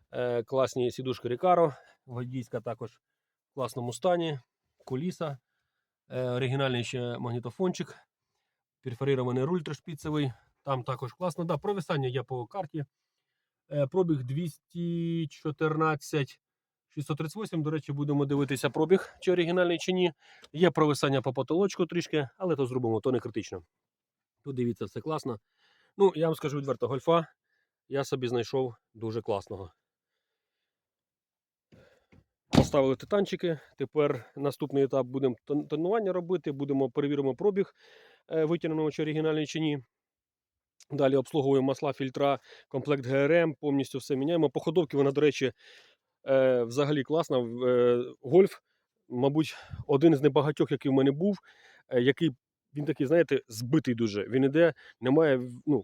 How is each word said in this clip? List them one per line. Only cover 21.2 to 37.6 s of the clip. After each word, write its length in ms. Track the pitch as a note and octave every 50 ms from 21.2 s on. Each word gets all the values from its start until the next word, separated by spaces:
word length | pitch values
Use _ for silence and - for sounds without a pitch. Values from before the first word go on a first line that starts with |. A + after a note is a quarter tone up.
| -
по 100 | C#3 B2+
потолочку 540 | C#3 B2+ - D#3 F3 G3+ G3 - - F3+
трішки, 420 | D#3+ F3 F3 D#3 - - D3+ C#3 B2+ - -
але 180 | F#3+ F3+ D#3
то 100 | C3 C#3
зробимо, 340 | A#2+ B2+ C3 B2 A2+ A2+ G#2+
то 120 | - C3 B2+
не 80 | A#2
критично. 420 | - - - A2 F#2+ - G2+ F#2 - _ _ _ _ _ _ _ _ _ _ _ _ _ _ _ _
Тут, 120 | C#3+ C3+
дивіться, 280 | B2 B2 A#2+ A2+ - A2
все 160 | G2 - A#2+
класно. 380 | - D#3 D#3 D3+ - C3 A2+ A2 _ _ _ _ _ _ _ _ _ _ _
Ну, 160 | G3 G3+ F#3+ E3+
я 120 | D3+ E3
вам 80 | E3 D#3+
скажу 240 | - - C#3+ C#3+ D3
відверто, 300 | C#3 C3+ B2 - A#2+ A2
гольфа 380 | C3+ C3 - E3 E3 E3+ D#3 - _ _ _ _ _ _ _ _ _ _ _ -
я 160 | C3 C#3 C#3
собі 240 | - D3 C3+ B2+ A#2
знайшов 460 | B2 A#2+ A2 - - C3+ C3 B2 A2+ - _ _ _
дуже 280 | A2 A2+ A2+ A2 A#2 -
класного. 500 | - G#2+ G2 G2 - G#2 F#2 F#2+ E2+ - _ _ _ _ _ _ _ _ _ _ _ _ _ _ _ _ _ _ _ _ _ _ _ _ _ _ _ _ _ _ _ _ _ _ _ _ _ _ _ _ - - _ _ _ _ _ _ - _ _ _ _ _ _ -
Поставили 440 | - - - - D3 C3+ C3+ C3+
титанчики, 640 | - - - G#3 G3+ F#3+ - G3 D#3+ F#3 F3 D#3+ C3+ - _ _ -
тепер 540 | C#3 - - D3+ D3 C#3+ C#3 B2 A2 - _
наступний 480 | C#3 C#3 C#3+ - - D#3 C3 C#3 C#3 C#3
етап: 220 | B2+ C#3+ C3+ B2+
будемо 300 | B2 B2+ C#3 C#3+ B2+ A#2+ - _
тон-, 200 | - C#3+ D3 D3 D3
тонування 440 | D#3 D3+ E3 F3+ G#3+ A#3 G#3+ F#3 F3+
робити, 400 | F3+ F3 E3 F#3 E3 - D#3 C#3
будемо, 380 | C3+ C#3+ C#3 C#3 C3+ C3+ B2
перевіримо 440 | - D3+ C#3+ C#3+ C#3+ C#3 C#3 C3+ A#2+
пробіг, 400 | - F3 G#3 F#3+ G3